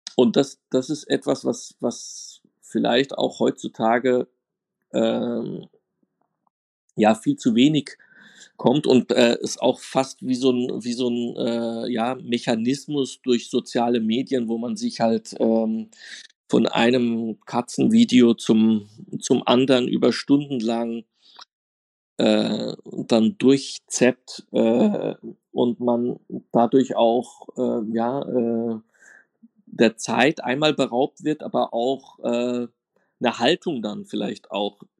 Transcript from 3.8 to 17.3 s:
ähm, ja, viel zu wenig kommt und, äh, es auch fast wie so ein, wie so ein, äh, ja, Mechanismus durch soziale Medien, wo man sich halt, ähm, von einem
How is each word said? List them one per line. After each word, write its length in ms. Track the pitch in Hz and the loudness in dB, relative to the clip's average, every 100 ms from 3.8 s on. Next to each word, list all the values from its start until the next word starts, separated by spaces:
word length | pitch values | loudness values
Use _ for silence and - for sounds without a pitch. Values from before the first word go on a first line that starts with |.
| 113 120 127 123 - _ _ _ _ _ _ | 0 2 2 0 -2 _ _ _ _ _ _
ähm, 760 | 127 113 117 120 117 104 95 - _ _ _ _ _ _ _ _ _ _ _ _ - | -2 0 -2 -4 -6 -6 -10 -14 _ _ _ _ _ _ _ _ _ _ _ _ 2
ja, 180 | 107 | 2
viel 220 | 110 - 143 | 2 0 0
zu 180 | 127 | 2
wenig 420 | 113 139 156 - - _ _ - - - - | 4 4 2 -4 -14 _ _ -20 -20 -20 -2
kommt 300 | 117 143 - | 0 2 4
und, 240 | 127 - | 2 4
äh, 260 | 123 120 - | 2 2 2
es 160 | 110 - | -4 -2
auch 200 | 127 123 | -2 -2
fast 420 | - 131 135 - 127 | -4 -4 -4 -6 -6
wie 80 | |
so 160 | 123 131 | 0 0
ein, 340 | 123 123 - | 0 -2 -6
wie 80 | 117 | -6
so 160 | 120 123 | -4 -2
ein, 280 | 120 120 - | -2 -6 -4
äh, 520 | 120 117 117 113 117 | -4 -4 -4 -6 -6
ja, 260 | 120 117 127 | -4 -4 -6
Mechanismus 1040 | 120 120 - 113 117 135 - 147 131 - | -4 -4 -2 -2 0 -4 -4 -4 -4 -6
durch 260 | 131 120 - | 0 0 0
soziale 520 | 127 - 127 120 120 | -4 -2 -2 0 0
Medien, 480 | 110 117 135 131 113 | 0 -2 -2 -4 -2
wo 100 | 117 | -6
man 180 | 117 107 | -6 -6
sich 240 | 120 - | -6 -2
halt, 340 | 117 113 - - | 0 0 -4 -2
ähm, 500 | 117 113 113 110 110 _ - - - _ - | 0 2 0 -4 -8 _ -20 -20 -20 _ -2
von 180 | 127 113 | 2 2
einem 720 | 104 117 127 120 113 113 | 2 2 2 0 -2 -4